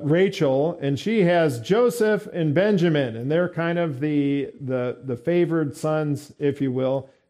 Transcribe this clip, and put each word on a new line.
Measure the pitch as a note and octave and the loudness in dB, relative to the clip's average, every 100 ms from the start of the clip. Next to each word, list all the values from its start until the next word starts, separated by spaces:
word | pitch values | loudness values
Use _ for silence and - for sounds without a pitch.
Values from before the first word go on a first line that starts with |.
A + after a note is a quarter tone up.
Rachel, | D3 E3 F#3+ G3 D3 C3 D#3 E3+ | 2 2 2 2 0 2 0 -2
and | C#3 C#3 | -4 -2
she | G3 A3+ | 0 2
has | F3 F3 D#3+ A#2+ | 4 4 2 0
Joseph | A2+ G#3 A#3+ A#3+ G#3+ G#3 - | 0 2 2 2 0 0 -2
and | F3 D#3+ | -4 0
Benjamin, | C#3+ G#3 G3+ F3 D3 B2+ A2+ | 2 2 2 2 2 0 -4
and | C3 | -2
they're | D#3+ F3 | 0 -2
kind | E3 E3+ E3+ | -2 -2 -2
of | E3 B2+ | -2 -2
the, | D3+ D3 C#3+ C#3+ C#3 - | -2 0 0 -2 -4 -8
the, | C3 B2+ B2 A#2 | -6 -2 -4 -6
the | C3 D3+ | -8 -6
favored | - F3 E3 E3 D3 - | 0 2 2 0 -2 -2
sons, | D#3 D#3 D3+ C#3 - - | -2 -2 -2 -4 -6 -4
if | C#3+ C#3 | -2 0
you | C3+ | -2
will. | B2+ C3 C3+ C3 _ _ | 0 -2 -2 -6 _ _